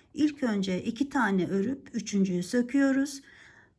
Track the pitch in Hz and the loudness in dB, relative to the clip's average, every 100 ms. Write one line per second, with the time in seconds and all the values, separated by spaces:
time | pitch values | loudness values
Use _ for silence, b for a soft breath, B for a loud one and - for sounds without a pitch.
0 | B - 302 - 247 202 190 180 - 233 | B 0 0 0 -2 0 0 -2 -2 -4
1 | 294 277 214 190 170 196 214 277 - 233 | -2 0 2 2 2 0 -2 -4 -6 -8
2 | - 202 190 180 175 247 240 277 277 269 | -2 0 2 0 0 0 0 2 4 2
3 | 285 - B B B B B | 0 -6 B B B B B